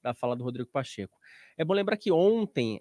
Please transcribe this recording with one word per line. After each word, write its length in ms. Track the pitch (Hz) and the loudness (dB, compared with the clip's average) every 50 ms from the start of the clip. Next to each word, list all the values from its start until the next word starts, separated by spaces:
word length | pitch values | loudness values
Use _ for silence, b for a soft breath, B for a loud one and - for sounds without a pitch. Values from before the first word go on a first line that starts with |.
da 120 | _ 123 120 | _ -6 -6
fala 200 | - - 123 123 | -4 -2 -4 -2
do 120 | 120 123 | -2 -4
Rodrigo 240 | 123 123 123 123 _ | -6 -6 -6 -10 _
Pacheco. 460 | _ 139 127 - - - 98 - _ _ B B B B B B B | _ -6 -6 -6 -8 -12 -12 -12 _ _ B B B B B B B
É 80 | - 160 | -6 -2
bom 80 | 160 190 | 0 2
lembrar 240 | 202 202 196 214 | 0 2 0 -2
que 120 | 208 - 214 | -2 0 2
ontem 720 | 175 160 180 202 226 233 214 - _ - 120 113 107 - | 4 6 6 6 4 4 0 -2 _ -2 -2 -2 -2 -6